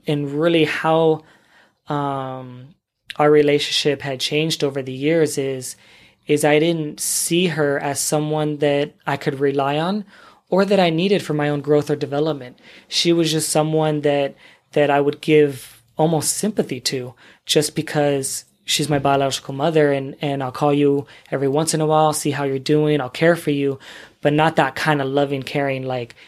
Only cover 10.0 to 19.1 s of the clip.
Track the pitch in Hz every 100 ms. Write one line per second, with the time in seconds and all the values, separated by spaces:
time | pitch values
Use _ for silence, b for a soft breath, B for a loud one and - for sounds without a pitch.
10 | 196 B B B - 185 196 202 175 160
11 | 190 196 - 151 147 147 139 147 147 147
12 | 143 143 156 143 123 - B B B -
13 | 170 170 160 156 151 160 156 156 156 151
14 | 147 143 139 - b b _ - 143 143
15 | 143 143 - 151 147 131 - - _ -
16 | 160 160 135 - 196 208 170 127 - 135
17 | 123 - b b - 160 151 - 151 156
18 | 143 139 135 - - _ - - 147 143
19 | 139